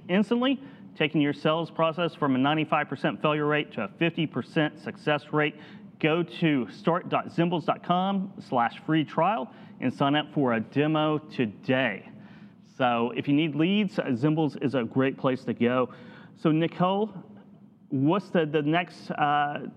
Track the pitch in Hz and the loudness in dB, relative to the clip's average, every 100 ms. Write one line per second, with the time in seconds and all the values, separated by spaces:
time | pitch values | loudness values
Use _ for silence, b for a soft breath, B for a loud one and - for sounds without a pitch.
0 | - 180 208 240 254 262 B B B - | -2 0 2 0 0 -2 B B B -2
1 | 156 156 147 143 160 160 160 - 165 160 | 0 2 2 2 0 0 -2 -2 -2 0
2 | 170 - 147 127 135 156 151 156 147 139 | -4 0 0 2 2 2 2 0 -2 -2
3 | 165 101 156 151 147 151 - - 101 - | -2 0 0 0 0 0 -2 -6 -8 -2
4 | 165 165 156 127 117 - 151 - - - | -2 0 -4 -4 -4 0 0 -2 -12 -6
5 | - 151 - 151 151 - B B B - | -2 -2 0 0 0 -2 B B B -2
6 | 156 165 165 - 165 143 113 - - 175 | 0 2 0 0 2 2 0 -4 -2 0
7 | - 135 113 - 175 170 - - - 175 | 0 -2 -2 0 0 0 -2 -4 0 0
8 | 185 196 190 - - 127 117 - - 160 | 0 -2 -4 -8 -4 0 0 -2 0 0
9 | 143 - 170 220 123 B B B 123 - | 0 0 0 0 -6 B B B -4 0
10 | 143 147 147 - 135 113 110 135 151 156 | 2 2 0 0 2 0 0 0 2 2
11 | 156 151 - - 117 95 - 131 131 98 | 0 0 -4 -4 -4 -4 -2 0 0 -2
12 | - - B B B B - - 127 120 | -12 -20 B B B B -16 -2 0 2
13 | 120 120 139 143 160 143 170 202 202 - | 0 -2 0 2 2 2 2 2 0 -2
14 | - 120 147 156 151 - 135 127 113 - | -2 0 2 2 0 -2 -2 -2 -2 0
15 | 135 - 135 127 - 110 120 127 123 B | 0 0 -2 -2 -2 0 2 2 0 B
16 | B B B - 170 156 165 - 180 196 | B B B -2 0 2 0 0 0 0
17 | 214 190 - - - - - - - 135 | -2 -6 -18 -20 -20 -20 -20 -20 -6 0
18 | 139 196 - 185 160 156 147 170 175 - | 2 2 2 0 2 2 2 0 0 -8
19 | - - 147 147 147 147 123 | -10 -2 0 2 0 -4 -10